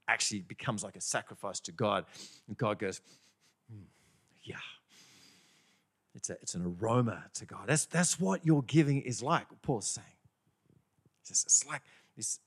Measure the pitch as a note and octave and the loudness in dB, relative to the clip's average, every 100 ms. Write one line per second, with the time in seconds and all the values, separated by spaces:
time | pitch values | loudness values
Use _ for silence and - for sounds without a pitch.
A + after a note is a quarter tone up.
0 | - E2+ - G#2 F2 - - G#2+ G2+ F#2 | -2 0 0 -4 -8 -10 -4 -4 -6 -8
1 | - A#2+ - G#2+ G2 F2+ - E2 G#2+ G2 | -4 -4 -4 -10 -8 -8 -8 -2 0 0
2 | - - - - - G#2+ A2 G#2 G2 F2+ | -2 -12 -18 -18 -12 -4 -2 0 -4 -6
3 | - - _ _ _ _ - G#2+ F2 _ | -12 -20 _ _ _ _ -20 -18 -18 _
4 | _ _ _ _ - - - - _ - | _ _ _ _ -16 -14 -14 -18 _ -20
5 | - - - - _ _ _ _ _ _ | -20 -20 -20 -20 _ _ _ _ _ _
6 | _ - - F2+ - F2 F2 F2 A2+ A#2+ | _ -8 -8 -8 -8 -4 -4 -2 2 4
7 | A#2 E2+ - - - - A2 D3+ - E3 | 4 0 -8 -14 -12 -8 0 2 2 2
8 | F3 - F#3+ F#3+ D#3+ D3+ A2+ D3+ C#3+ C#3 | 2 2 0 2 4 4 6 4 6 4
9 | B2 A#2 C3 D#3+ - - - A#2 - - | 0 -4 2 0 0 -10 -2 -2 -2 -6
10 | - _ _ _ _ _ _ _ _ _ | -10 _ _ _ _ _ _ _ _ _
11 | _ _ - - - - - C#3+ - - | _ _ -4 0 4 4 2 -6 -8 -20
12 | _ - A2 - | _ -8 -6 -6